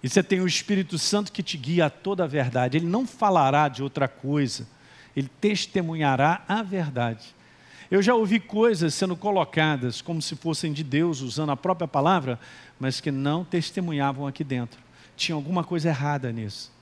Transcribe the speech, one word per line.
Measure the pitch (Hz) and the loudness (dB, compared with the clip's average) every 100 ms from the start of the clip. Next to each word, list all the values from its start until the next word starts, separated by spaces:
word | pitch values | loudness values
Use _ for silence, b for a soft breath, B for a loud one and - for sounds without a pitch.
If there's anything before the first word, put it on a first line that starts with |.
E | - | 2
você | - | 2
tem | 185 185 | 2 0
o | 185 | 0
Espírito | - - 202 175 165 | -2 0 0 0 -4
Santo | - 208 208 | 0 0 -2
que | - | -8
te | 165 156 | -8 -6
guia | 123 175 156 | -2 2 2
a | |
toda | - 196 196 | 0 -6 -2
a | 160 | -2
verdade. | 143 123 127 127 143 | 0 0 0 2 2
Ele | 170 | 0
não | 208 254 | 0 -2
falará | - 208 180 135 143 151 | 0 2 4 4 4 2
de | 123 | 0
outra | 139 151 135 | -6 -2 -2
coisa, | - 135 147 131 - 117 B B B B - | -2 -2 0 0 -4 -12 B B B B -6
ele | 135 - | -6 -2
testemunhará | 208 202 - 196 170 160 151 131 147 180 - | 0 0 -2 -4 -4 0 2 4 4 2 -2
a | 208 | -4
verdade. | 202 190 151 127 120 110 - _ B B B B B | -2 -4 -4 -2 -4 -4 -14 _ B B B B B
Eu | 190 | 2
já | 202 | 4
ouvi | 247 208 220 | 4 4 0
coisas | - 208 233 190 165 | 0 2 4 4 0
sendo | - 190 175 | 0 -2 -2
colocadas | 208 196 151 - 156 143 123 113 | 0 0 0 2 2 2 -2 -6
como | - 165 | -6 -6
se | - 147 | -6 -6
fossem | 165 151 165 | -4 -2 -4
de | 147 | -4
Deus, | 147 143 170 143 | -2 0 2 0
usando | 131 117 151 | -6 -4 -2
a | 135 | -2
própria | 180 175 170 | -2 -2 -2
palavra, | 143 147 190 131 120 B B B _ | 2 4 2 0 -6 B B B _
mas | 131 127 | -4 -2
que | 156 | -4
não | 135 139 160 | -2 0 -2
testemunhavam | 175 175 160 - 175 147 139 135 143 | -2 -4 -4 -6 -4 -2 -2 -2 -8
aqui | 135 | -8
dentro. | 147 127 117 - - B B - | -6 -4 -6 -12 -20 B B -8
Tinha | - | -4
alguma | 156 143 180 | -4 -2 -4
coisa | 151 175 160 | -2 -2 0
errada | 139 147 147 127 | 0 -2 -2 -4
nisso. | 113 107 - - _ | -6 -8 -10 -18 _